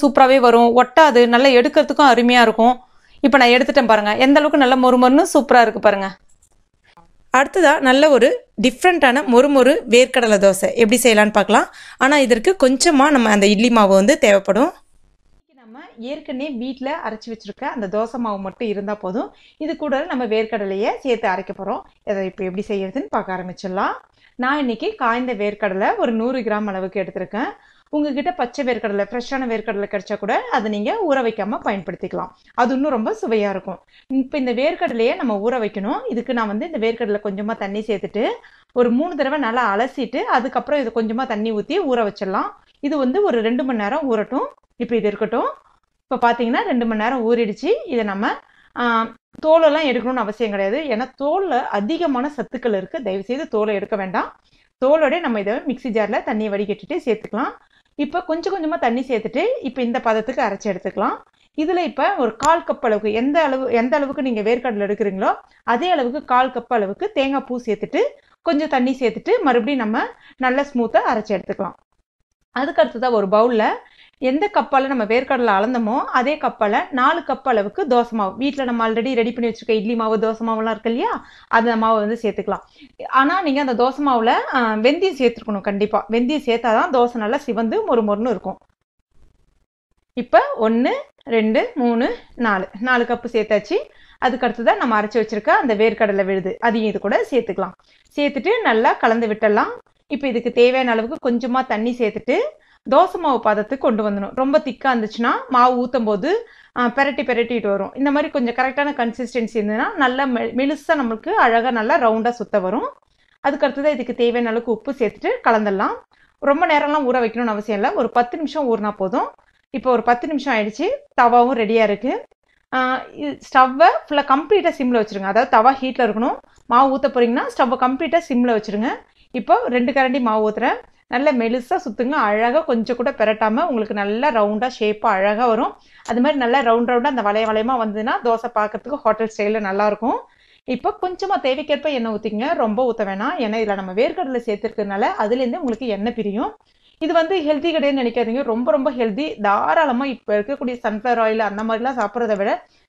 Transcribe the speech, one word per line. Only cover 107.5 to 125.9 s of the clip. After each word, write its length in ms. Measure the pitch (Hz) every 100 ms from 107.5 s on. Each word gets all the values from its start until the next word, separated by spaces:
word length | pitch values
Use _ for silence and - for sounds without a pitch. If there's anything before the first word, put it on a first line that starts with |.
| 240 202
வரும். 240 | 196 196 -
இந்த 160 | 277
மாதிரி 200 | 277 311
கொஞ்சம் 240 | 294 240 240
கரெக்டான 380 | 262 262 285 285
கன்சிஸ்டன்சி 480 | 233 226 240 254 220
இருந்ததுன்னா 400 | 233 208 214 339
நல்லா 320 | 403 262 254 277
மெ-, 280 | 233 226
மெலிசா 400 | 240 277 302 -
நம்மளுக்கு 360 | 311 240 220 311
அழகா 420 | 415 262 226 247
நல்லா 280 | 240 220 320
ரவுண்டா 300 | 233 220 226
சுத்த 300 | 233 202 208
வரும். 320 | 185 233 508 - _ _ _ _
அதுக்கு 260 | 285 285 285
அடுத்தது 260 | 269 294
இதுக்கு 240 | 262 254 240
தேவையான 340 | 240 240 240
அளவுக்கு 220 | 226 233
உப்பு 200 | 214 -
சேர்த்துட்டு 360 | - 208 - 330 494
கலந்துடலாம். 500 | 254 220 214 190 262 494 - _ _ _
ரொம்ப 280 | 277 285 349
நேரம்லாம் 380 | 294 294 302 254
ஊற 140 | 247
வைக்கணும்னு 220 | 233 233 240
அவசியம் 340 | 208 208 202
இல்ல. 140 | 247
ஒரு 160 | 392 220
பத்து 280 | 240 240 330
நிமிஷம் 400 | 294 311 269 226
ஊறினா 140 | 208
போதும். 400 | 202 190 247 466 - _ _ _
இப்போ 220 | 262 254
ஒரு 120 | 240
பத்து 240 | 233 240 294
நிமிஷம் 280 | 294 269 226
ஆயிடுச்சு. 340 | 208 208 359 554 - -
தவாவும் 360 | 240 240 240 247
ரெடியா 260 | 214 226
இருக்கு. 420 | 214 202 254 415 571 _ _ _ _
ஆ, 280 | 254 254 262 -
இது 260 | - 285 - -
ஸ்டவ்வை 400 | 269 262 269 349 622 -
ஃபுல்லா 140 | 294 277
கம்ப்ளீட்டா 380 | 262 330 403 339 -
சிம்ல 280 | 247 240 214
வச்சிருங்க. 160 | 202
அதாவது 280 | 190 202 262
தவா 240 | 233 233
ஹீட்ல 360 | 269 262